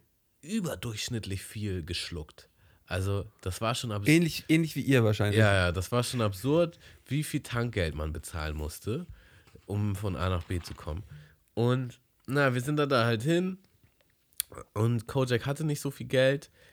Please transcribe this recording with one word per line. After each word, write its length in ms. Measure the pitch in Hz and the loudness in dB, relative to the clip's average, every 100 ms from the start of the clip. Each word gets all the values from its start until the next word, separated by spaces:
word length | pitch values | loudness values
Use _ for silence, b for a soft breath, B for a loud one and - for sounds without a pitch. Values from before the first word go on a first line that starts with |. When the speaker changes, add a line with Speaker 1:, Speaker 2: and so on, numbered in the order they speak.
| _ _ _ _ | _ _ _ _
Speaker 1:
überdurchschnittlich 1000 | 156 294 165 92 120 104 - 117 92 98 | -8 -4 -4 -6 -8 -8 -4 -6 -4 -8
viel 400 | - 110 104 92 | -8 -8 -4 -4
geschluckt. 640 | 80 92 - 82 76 - - _ _ _ _ | -4 -6 -6 -8 -10 -16 -20 _ _ _ _
Also 380 | 92 95 101 104 - | -4 -2 -2 -6 -8
das 200 | 95 - | -8 -4
war 140 | 110 123 | -2 -2
schon 160 | 120 | -2
abs- 160 | 104 104 | 0 4
Speaker 2:
Ähnlich, 360 | 160 170 - - | 6 4 -2 0
ähnlich 260 | 160 160 147 | 2 2 -2
wie 60 | |
ihr 220 | 127 131 | 2 4
wahrscheinlich. 360 | 110 107 101 104 | 6 4 4 6
Speaker 1:
Ja, 140 | 107 | 6
ja, 180 | 98 87 | 6 4
das 200 | 87 90 | 2 0
war 120 | 120 | -2
schon 180 | 120 123 | 0 0
absurd, 580 | 107 95 127 160 170 - b b - | 0 0 2 2 2 -2 b b -6
wie 180 | 143 | -4
viel 180 | 151 143 | -2 -4
Tankgeld 540 | - 120 120 104 82 73 | -4 -2 -2 0 -2 -2
man 160 | 78 | -4
bezahlen 440 | 76 - 82 78 76 | -6 -8 -6 -4 -4
musste, 480 | 76 - - 135 175 b b b b - - | -6 -6 -6 -6 -8 b b b b -20 -6
um 300 | 104 104 98 | -2 0 -2
von 200 | 104 73 | -4 -2
A 140 | 92 | 0
nach 140 | 90 | 0
B 160 | - 90 | -2 -4
zu 120 | - | -4
kommen. 300 | 80 - 80 - B B B _ | -10 -8 -8 -10 B B B _
Und 460 | - 120 127 123 - _ _ - | 0 2 2 -2 -10 _ _ -4
na, 260 | 139 139 | 2 2
wir 80 | 123 | 2
sind 160 | 127 151 | 0 0
da, 80 | 143 | 4
da 200 | 131 117 | 4 4
halt 160 | 113 | 2
hin 380 | 139 170 185 185 _ _ _ _ _ _ _ - - - - | 2 2 0 -4 _ _ _ _ _ _ _ -10 -8 -10 -8
und 340 | 104 113 120 - | 0 2 2 -2
Kojak 380 | 135 127 120 135 | -2 0 0 0
hatte 180 | 143 | -4
nicht 160 | 156 147 | -2 -2
so 120 | - | -4
viel 160 | - 123 | -8 -2
Geld. 420 | 131 131 139 - b b | 2 4 2 -4 b b